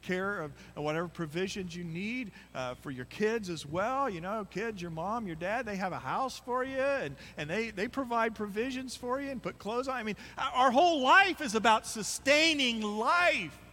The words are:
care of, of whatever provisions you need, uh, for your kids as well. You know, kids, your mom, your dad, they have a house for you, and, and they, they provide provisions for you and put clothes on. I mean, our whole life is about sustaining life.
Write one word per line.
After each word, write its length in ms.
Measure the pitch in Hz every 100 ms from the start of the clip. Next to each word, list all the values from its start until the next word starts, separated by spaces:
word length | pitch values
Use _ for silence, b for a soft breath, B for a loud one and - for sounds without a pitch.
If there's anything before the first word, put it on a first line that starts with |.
care 380 | - 185 190 202
of, 100 | 151 135 B -
of 80 |
whatever 240 | 151 156 175
provisions 680 | - 160 160 190 208 185 170
you 80 |
need, 480 | 175 165 202 254 226 B B
uh, 220 | - 127 123
for 160 | 160
your 140 | 127 123
kids 440 | - 214 233 190
as 160 | 160 139
well. 420 | 170 214 262 269
You 140 | 180
know, 240 | 180 220 202
kids, 280 | 175 233 208
your 120 | 175
mom, 340 | 156 180 233 208
your 100 | 160
dad, 300 | 175 226 226
they 120 | 196
have 140 | 196
a 60 | 143
house 400 | 127 180 254 -
for 260 | - 247
you, 140 | 262 269
and, 380 | 269 277 156 139 B B
and 120 | 151
they, 220 | 190 226
they 160 | 214 226
provide 480 | 254 254 233 226 214
provisions 600 | 208 202 247 262 262 -
for 240 | 247 262
you 120 | 277
and 100 | 262
put 160 | - -
clothes 300 | 202 240 269
on. 80 | 254
I 80 |
mean, 140 | 220 202 B B
our 320 | 381 254 262
whole 320 | 247 349 320
life 400 | 254 349 392 330
is 140 | 294 214
about 320 | 214 220 -
sustaining 960 | 220 190 - - 294 320 302 254 226
life. 760 | 214 214 240 339 349 302 165 - -